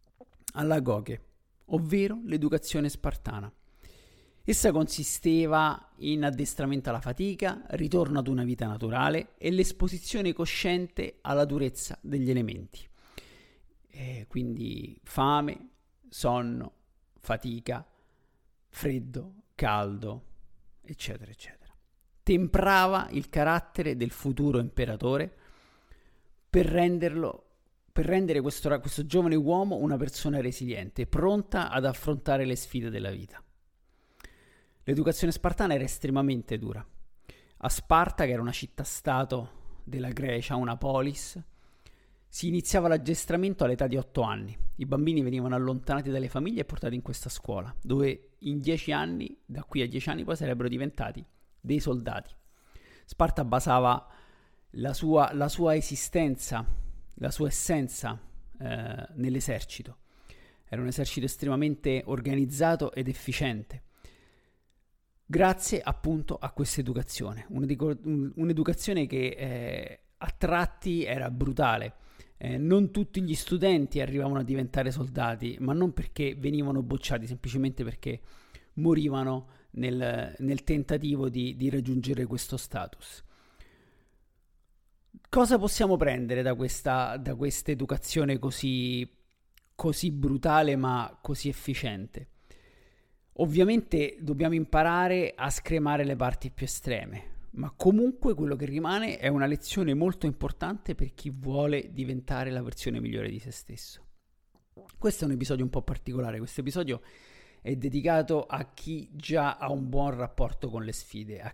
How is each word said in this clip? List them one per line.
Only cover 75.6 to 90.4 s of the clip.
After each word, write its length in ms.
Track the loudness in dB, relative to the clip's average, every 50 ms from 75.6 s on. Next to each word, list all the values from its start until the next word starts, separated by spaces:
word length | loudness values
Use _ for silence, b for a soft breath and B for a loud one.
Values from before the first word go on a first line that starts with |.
| -2 0 2
non 200 | 2 2 2 2
perché 440 | -2 -4 -4 -4 -2 -2 -2 -2
venivano 440 | -2 -2 -2 0 0 0 0 0 -2
bocciati, 460 | 0 -2 -4 -4 -2 -2 -2 -2 -2
semplicemente 560 | -6 -8 -8 -6 -4 -2 0 0 0 0 -2 -6
perché 380 | -6 -6 -6 -6 -6 -6 -6 b b b b b b b b b b b
morivano 760 | 0 4 4 4 6 4 2 0 0 0 0 -2 -4 -6 b b b b b -8
nel, 600 | -4 -2 -2 -2 0 0 -2 -2 -2 -4 -6 -8 -4
nel 240 | -2 -2 -2 0 0
tentativo 640 | 0 0 0 2 0 0 0 0 0 0 0 0 -2
di, 280 | 0 -2 -2 -4 -2
di 140 | -2 0 0
raggiungere 540 | 2 0 0 0 0 0 0 0 -2 -2 -2
questo 320 | -2 -4 -6 -4 -6 -6
status. 680 | -8 -6 -6 -6 -6 -6 -8 -10 -16 -18 -18 -18 -18 b b b b b b b b b b b b b b b b b b b b b _ _ _ _ _ _ _ _ _ _ _ _ _ _ _ _ _ -20 -20 -12 _
Cosa 300 | 4 6 6 8 6 4
possiamo 380 | 4 2 2 2 4 4 4
prendere 460 | 4 4 2 2 2 0 0 0 0 2
da 120 | 0 0
questa, 600 | 0 -2 -2 -4 -2 0 0 2 2 0 0 -4
da 180 | -4 -6 -6 -4
questa 380 | -2 -2 -2 -2 -2 -2 -2 -2
educazione 640 | -2 -2 -2 -2 -4 -4 -2 0 0 2 2 0 0
così, 760 | -2 -4 -4 -2 -2 0 0 0 0 -2 -2 -2 -4 -6 -10 _ _ _ _ _ _ _ _ -20 _ _ _
così 380 | -2 -2 0 0 0 0 -2 0
brutale 640 | 0 0 0 0 2